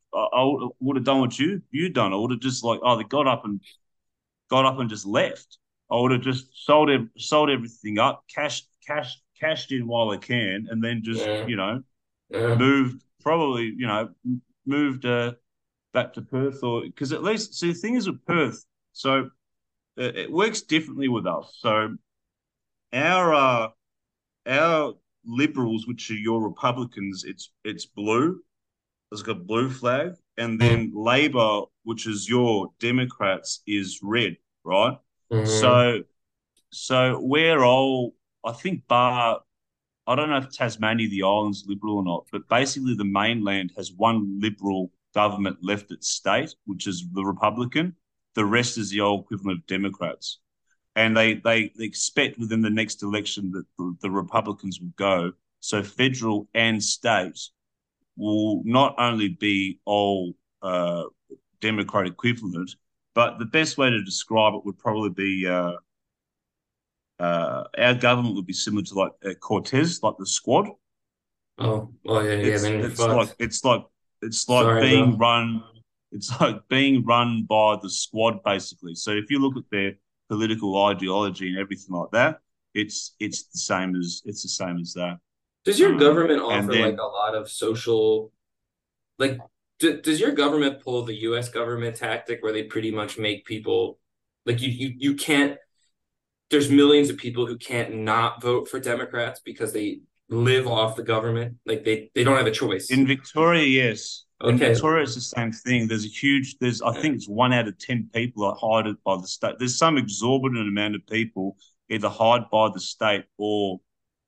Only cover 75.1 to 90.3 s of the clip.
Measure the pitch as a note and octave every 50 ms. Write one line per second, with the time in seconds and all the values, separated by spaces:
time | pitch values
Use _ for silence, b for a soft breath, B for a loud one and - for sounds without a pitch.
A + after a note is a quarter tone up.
75.1 | A2+ G#2+ A2+ A#2 A#2 A#2 A#2 A#2 A2+ A2 - - - - _ _ _ _ _ _
76.1 | - G2+ - - B2 B2 D#3+ C3 A2 G2+ - - C3 C3 C#3 C#3 C3+ B2+ G#2+ G#2+
77.1 | A#2 A#2+ A#2+ A#2+ A#2 A2+ A2 - G#2+ G#2+ G#2+ G#2+ G#2+ G2 F#2+ F#2+ - - - -
78.1 | - G#2+ A2+ A#2 A2+ G2 - G#2 G2+ G2 F2 - - - - F2 E2 - - A2
79.1 | G#2 G#2+ G#2 - C#3+ C#3 C3+ C3+ C3 B2 - _ - G2+ G2 G2 G2 - _ _
80.1 | _ _ _ - A2 G#2 A2+ A2 A2+ A2 G#2+ G2+ F#2+ G2 G2+ G2+ G2+ F2+ F#2+ F#2
81.1 | F#2 G2+ G#2 G2 F2+ F2+ F#2+ F#2 F2+ F#2+ G2 G2 G2 F2+ - - F2+ F2 E2 D#2
82.1 | - A2+ B2+ D3+ - - _ _ _ _ _ _ - G#2 G#2+ G#2+ - - - -
83.1 | - - G#2+ G2+ F2 - - _ - - - - G#2 F#2 F#2 F#2 F#2 F2+ F2 F2
84.1 | - - - G2+ G2 - - F#2 - - G2 F2+ F2 F2 E2+ E2+ - F2+ F2 F2+
85.1 | F2 F2 _ _ _ _ _ _ _ _ - - G3+ - F4+ G4+ D#4 - C#3+ D3
86.1 | D#3 E3+ E3 E3 D3+ C3+ - A#2 G#2+ G2 G2+ G2 G#2 A2 G#2+ G#2+ - G2+ G#2+ G#2
87.1 | G2 G2+ G#2 G#2+ A2 A2 G#2+ - - - A2+ G#2+ A2 A#2 - A#2 A#2 A2 A2 A2
88.1 | A2 A2 A2 A2 _ _ _ _ _ _ _ _ _ _ _ _ _ _ _ _
89.1 | _ - C3 C#3 B2 A#2+ - - _ _ _ _ _ - - E3 C#3+ - - D#3+
90.1 | D#3 D#3 G#3+ C#4+